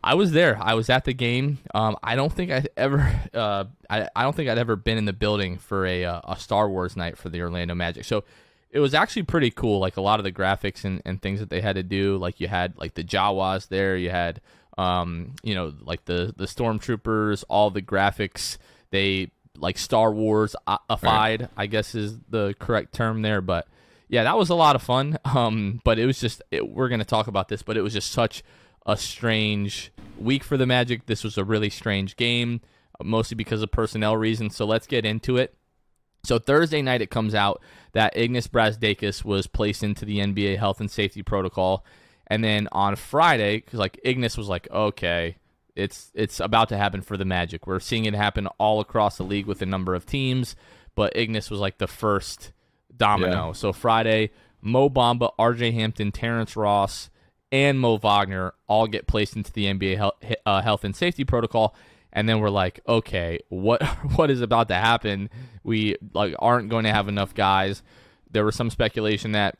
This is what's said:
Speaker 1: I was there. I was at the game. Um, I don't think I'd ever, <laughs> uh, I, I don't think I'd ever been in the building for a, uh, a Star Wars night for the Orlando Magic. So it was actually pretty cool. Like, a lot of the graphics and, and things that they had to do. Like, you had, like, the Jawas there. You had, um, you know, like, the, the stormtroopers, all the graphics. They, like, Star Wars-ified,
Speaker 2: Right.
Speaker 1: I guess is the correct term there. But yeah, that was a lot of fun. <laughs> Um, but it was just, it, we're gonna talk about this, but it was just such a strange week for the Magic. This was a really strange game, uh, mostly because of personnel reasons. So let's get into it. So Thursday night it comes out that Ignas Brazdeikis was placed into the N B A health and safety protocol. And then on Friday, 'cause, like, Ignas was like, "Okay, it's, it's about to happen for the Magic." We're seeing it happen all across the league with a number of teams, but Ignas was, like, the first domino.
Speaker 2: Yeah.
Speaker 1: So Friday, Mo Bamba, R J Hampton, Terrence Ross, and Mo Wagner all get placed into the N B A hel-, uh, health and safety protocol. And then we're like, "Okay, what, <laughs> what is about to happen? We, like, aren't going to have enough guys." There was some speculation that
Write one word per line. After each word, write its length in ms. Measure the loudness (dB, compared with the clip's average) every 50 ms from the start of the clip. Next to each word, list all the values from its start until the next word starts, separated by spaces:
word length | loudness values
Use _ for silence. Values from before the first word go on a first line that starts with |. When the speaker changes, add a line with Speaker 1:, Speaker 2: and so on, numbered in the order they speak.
| 2
Speaker 1:
I 100 | 2 2
was 160 | 4 4 4
there. 280 | 4 6 6 6 4 2
I 140 | 0 0 2
was 160 | 0 2 2
at 140 | 2 2 2
the 80 | 0 -2
game. 440 | 0 0 0 0 0 0 0 -2 -4 -4 -2 0
Um, 220 | 2 2 2 0 -2 -2
I 100 | -2 0
don't 180 | 0 0 0 0
think 200 | -2 -2 0 0
I'd 160 | 0 0 -2 _
ever, 220 | 0 0 2 4 4 4 4 2 2 -2 -4
<laughs> 60 | -4
uh, 300 | -2 -2 0 0 -2 -4 -6 -10 _ _ -4
I, 180 | -2 -2 -2 -2 -2
I 80 | 0 0
don't 140 | 0 0
think 120 | -2 0 0
I'd 100 | 2 0
ever 180 | 2 0 0
been 220 | 0 0 0 0 0
in 80 | 0
the 60 | -2 -2
building 460 | 0 0 0 2 2 0 -2 -4 -8
for 280 | -8 -6 -4 -2 0
a, 180 | 0 0 -2 -2
uh, 160 | -4 -4 -6 -6
a 160 | -8 -10 -10
Star 300 | -4 -2 0 2 2 2
Wars 280 | 0 -2 -4 -4 -4
night 220 | -6 -6 -6 -8 -10
for 120 | -12 -10
the 100 | -8 -6
Orlando 340 | -6 -4 -4 -4 -4 -4 -4
Magic. 300 | -2 -2 -4 -4 -6 -6
So 200 | -4 -4 -4 -4 _ -20 -20 _ _ _ _ _ _
it 80 | 0 0
was 160 | 0 2 4
actually 280 | 2 0 2 -2 -6 -4
pretty 260 | 0 0 2 2 2
cool. 300 | 0 0 0 0 2 2
Like, 160 | 0 -2 -2
a 60 | 0 2
lot 180 | 2 2 2
of 40 | 0
the 80 | -2 -4
graphics 520 | 0 0 0 0 0 -2 -6 -6 -4 -6
and, 180 | -6 -6 -6 -6
and 160 | -6 -8 -6
things 200 | -4 -6 -6 -4
that 100 | -6 -4
they 120 | -4 -2 -2
had 140 | -2 -2
to 60 | -2 -4
do. 360 | -2 -2 0 2 2 0 0
Like, 200 | -2 -4 -4 _
you 80 | -6
had, 280 | -4 -2 -2 -2 -2 -4 -8
like, 160 | -12 -10 -8
the 80 | -8 -8
Jawas 680 | -4 -2 0 0 2 0 0 0 0 -2 -2 -6 -4
there. 280 | -2 0 0 0 0
You 140 | -2 -2 -2
had, 320 | -2 -2 -2 -2 -4 -8 _ _ _ _ _ _ -8
um, 580 | -4 -2 0 0 0 -2 -4 -6 -8 -10 -10 -14 -12 -6
you 120 | -6 -4
know, 180 | -4 -4 -6 -8 -12
like, 240 | -10 -10 -10 -10 _
the, 300 | -4 -2 -2 -2 -4 -4
the 80 | -8 -8
stormtroopers, 960 | -10 -6 -4 -2 -2 -2 -4 -4 -4 -6 -4 _ -2 0 0 0 0 -2 -4 -4 -2
all 220 | 2 2 2 2
the 100 | 0 -4 -6
graphics. 760 | -2 0 2 2 2 2 0 -6 -6 _ -8 -8 -8 -8 -10 -16 _ _ _ _ _
They, 400 | 0 2 2 2 2 0 -2 -6 _ _ _ _ _
like, 220 | -6 -4 -4 -4 -4
Star 340 | -4 0 2 4 4 4 4
Wars-ified, 1300 | 2 2 2 4 4 2 0 -2 -8 _ -4 -4 -4 _ _ -4 0 2 2 4 4 4 2 0 -2
Speaker 2:
Right. 80 | -4 -8 -6
Speaker 1:
I 100 | -6 -6
guess 280 | -2 -2 -2 -2 -2 -4
is 240 | -6 -6 -6 -8 -12 -16 _
the 260 | -2 -2 -2 -2 -4 _
correct 320 | -4 -2 0 0 -2 -4 -6
term 280 | -4 -2 -2 -2 -2 0
there. 180 | 0 0 0
But 260 | 0 0 -2 -2 -2 _ _ _ _ _ _ _ _ _
yeah, 140 | 0 2 2
that 160 | 2 2 2
was 120 | 2 2
a 40 | 4
lot 220 | 6 6 6 6
of 60 | 4 2
fun. 360 | 0 0 0 0 0 -4 -4
<laughs> 40 | _
Um, 560 | 0 2 2 2 2 0 0 -2 -2 -4 -2 2
but 160 | 2 2 4
it 80 | 4
was 140 | 2 0 0
just, 220 | -2 -4 -6 -6 -12 _
it, 180 | -4 -4 -4 -4
we're 200 | -2 -2 -2 -2
gonna 160 | 0 -2 -2
talk 220 | 0 0 0 0
about 220 | 0 -2 -2 -2 _
this, 140 | -6 -10 -6
but 140 | -4 -2
it 60 | -2 -2
was 100 | -2 -2
just 180 | -4 -6 -4 0
such 320 | 0 0 0 0 -6 -18 _ -20 _ -20 _ _ _ _
a 100 | -2 -2
strange 920 | -2 -2 -10 -10 -4 -2 0 0 2 2 0 0 -2 -4 -4 -6 -8 -12 -14 _ -20 -20 -20 -14 -6
week 260 | 0 0 0 0 0
for 120 | -2 0
the 100 | 2 2
Magic. 400 | 4 4 2 2 0 -2 -6 -2
This 180 | -4 -4 -4 -4
was 120 | -6 -4
a 80 | -4 -2
really 260 | 0 0 0 0 0
strange 460 | -4 -4 -4 -2 -2 0 -2 -4 -2
game, 440 | -2 0 0 2 0 0 -2 -4 -6 -8 _ _ _ _ _ _ -12
uh, 40 | -6
mostly 300 | -2 0 0 0 0 -4
because 280 | -8 -4 -4 -2 -4 -4
of 80 | -2
personnel 460 | -2 -2 -2 -2 -2 -2 0 0 2
reasons. 400 | 2 2 0 0 0 -2 -6 -4
So 80 | -4 -2
let's 220 | 0 0 0 0
get 180 | 0 -2 0 0
into 320 | 0 -2 -4 -2 0 0
it. 180 | 2 0 0 _ _ _ _ _ _ _ _ _ _ _ _ _ _ _
So 140 | 0 0 0
Thursday 440 | 2 4 4 4 4 4 0 -2 0
night 200 | 0 0 0 0
it 80 | -2
comes 240 | -2 -2 0 0 2
out 260 | 2 2 2 0 -2 -8 -20 -20 -20 -20 _ _
that 220 | 2 2 2 2
Ignas 340 | 0 0 0 0 -2 -4 0
Brazdeikis 760 | 2 2 2 2 2 0 0 0 0 0 -2 -4 -4 -4 -4
was 220 | -2 -2 -2 -2
placed 360 | -2 _ -2 0 0 0 -2 -2
into 220 | -4 -4 -4 -4
the 160 | -4 -2 -2
N 120 | 0 0 0
B 140 | 0 0 0 0
A 40 |
health 240 | 0 0 0 -2 -2
and 100 | -6 -8
safety 320 | -2 -2 -2 -2 -2 -6 -8
protocol. 600 | -4 -2 -2 -2 -2 -2 0 2 2 0 0 -2 -10 -20 _ _ _ _ _ _
And 160 | -4 -2 0 0
then 260 | 2 0 0 -2 -2 -2
on 240 | 0 0 0 0
Friday, 640 | -4 -8 -4 2 4 4 4 4 4 2 2 0 -2
'cause, 180 | -4 -8 -4 -2
like, 220 | -2 -2 -4 -4 -2
Ignas 320 | -2 0 0 0 -2 -2
was 120 | -4 -6 -4
like, 200 | -4 -6 -6 -6
"Okay, 640 | -2 0 0 0 -2 -2 -4 -2 -2 0 -2 -4 -6 _ _ _ _ _ _ _ _
it's, 340 | -6 -6 -6 -6 -10 -20 -16 _
it's 260 | -4 -4 -4 -4 -6
about 280 | -4 2 4 4 4 4
to 60 | 2
happen 240 | 0 0 -2 -2 -4
for 160 | -8 -6 -6
the 80 | -4 -2
Magic." 420 | -2 0 -2 -2 -4 -6 -12 -8
We're 140 | -4 -4 -4
seeing 240 | -4 -2 -4 -2 -2
it 100 | -2 0
happen 320 | 0 0 0 0 -2 -6 -6 -4 _
all 220 | 2 2 2 2
across 360 | 0 0 0 2 2 2 2
the 60 | -2 -6
league 240 | -2 -2 -2 -2
with 160 | -4 -4 -4 -4
a 40 |
number 280 | -4 -2 -2 -2 -2 -2
of 100 | -4 -4
teams, 500 | -4 -4 -2 -2 0 0 0 -2 -4 -6 -16 -20 -20 -20 -20 -20 -12 _
but 200 | 0 0 0 2
Ignas 360 | 0 -2 0 -2 -6 -6 -6
was, 100 | -6 -4
like, 180 | -4 -4 -2 _
the 80 | -6
first 680 | -6 -6 -2 0 2 2 2 0 -4 -14 -14 -16 -20 -20 _ _ _ _ _ _ _ -2
domino. 520 | 2 4 4 4 4 2 2 0 0 -2 -4
Speaker 2:
Yeah. 40 | -6
Speaker 1:
So 200 | -4 -2 -2 -2
Friday, 580 | 0 2 2 2 4 4 4 4 2 2 0 _ _ _ _ _ _
Mo 300 | -4 0 2 4 4 4
Bamba, 420 | 4 4 4 4 4 2 0 -2 2 2
R 160 | 2 2 2
J 160 | 2 0 0
Hampton, 400 | 0 0 -2 -2 -2 -2 -4 -4 -4
Terrence 440 | -4 -4 -4 -2 -2 -4 -4 -4
Ross, 540 | -2 2 2 4 4 2 0 -2 -8 -14 -16 _ _ _ _ _ _ _ _
and 300 | 0 2 4 4 2 4
Mo 160 | 4 2 2
Wagner 560 | 4 4 4 4 4 4 2 -2 -4 -4 -6 -6 _ _
all 200 | _ 2 2 2
get 200 | 2 -2 -6 -2
placed 280 | 0 0 0 0 0 -2
into 160 | -8 -8 -6 -4
the 140 | -2 -2
N 120 | -2 0 0
B 160 | 0 -2 0
A 20 |
hel-, 200 | 0 0 0 -2 _ -6 -6 -6 -4 _
uh, 160 | 0 2 2
health 240 | 2 2 0 0 0
and 100 | -6 -4
safety 300 | 0 -2 -2 0 -2 -2
protocol. 500 | 0 0 0 0 0 2 2 2 2 0 -4 -20 -20 -20 _ _ _ -4
And 160 | -2 0 2
then 120 | 2 2
we're 100 | 2 2
like, 300 | 2 2 0 0 -2 -6 _
"Okay, 520 | 0 0 0 2 0 -4 -4 -2 -2 -4 -6 -8 _
what, 340 | -8 -2 2 2 2 4 2
<laughs> 340 | -2 -2 -4 -4 -2 2
what 140 | 2 4 4
is 120 | 4 0 0
about 260 | 2 2 2 2 2
to 60 | 2
happen? 560 | 2 4 4 2 2 2 -2 -4 -2 -4 -8 -10 -14 -18 -18 -18 -14 _
We, 340 | -2 0 0 0 0 -2 -2 -6 -6 -2
like, 200 | 0 0 0 0 0
aren't 300 | 2 4 4 4 2 0
going 160 | -2 0 2
to 80 | 2 2
have 160 | 2 2 0
enough 260 | 0 -2 -2 -2 0
guys." 480 | 2 2 4 4 4 2 0 -2 -6 -10 _ -20 -20 -20 -20 _ _ _ _
There 140 | 0 2 2
was 100 | 2 2
some 140 | 0 -2 -4
speculation 600 | 0 0 0 0 0 0 0 0 0 0 -2 -2 0
that 240 | 0 0 0 -2 _